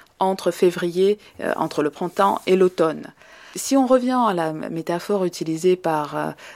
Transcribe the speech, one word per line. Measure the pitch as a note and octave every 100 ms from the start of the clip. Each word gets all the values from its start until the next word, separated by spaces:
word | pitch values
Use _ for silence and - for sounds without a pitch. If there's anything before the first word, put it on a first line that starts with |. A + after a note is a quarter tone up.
| - -
entre | F#3+ F#3+ F3+
février, | E3+ F#3 F3 F3 F3 F#3+ G#3 - -
euh, | E2 -
entre | D#3+ -
le | D3
printemps | - F3 - G3 - -
et | F#3
l'automne. | F#3 - D#3+ D3+ - - - - - -
Si | - C4+
on | B3
revient | C4 B3 B3+ A3+
à |
la | F3+ D#3+
métaphore | D#3 - E3 D#3+ E3+ - G3+ F#3
utilisée | - D#3+ D#3+ F3+ F3+
par, | F3 D#3 D3 D3+
euh, | D#3 D3 -